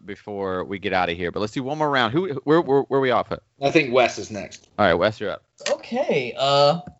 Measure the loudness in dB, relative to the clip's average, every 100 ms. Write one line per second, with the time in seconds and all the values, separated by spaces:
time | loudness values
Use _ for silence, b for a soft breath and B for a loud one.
0 | -14 -14 -10 -6 -4 -4 -4 -6 -2 0
1 | 0 -2 -4 -4 -4 -6 -6 -4 0 0
2 | 0 0 -4 -4 2 2 4 0 2 0
3 | 2 0 -2 -8 _ _ 0 0 2 2
4 | 2 0 -10 -12 -12 -16 _ 0 2 4
5 | 2 -2 -8 -10 _ _ -6 -6 -4 -4
6 | -2 -2 -4 -2 2 4 4 2 -6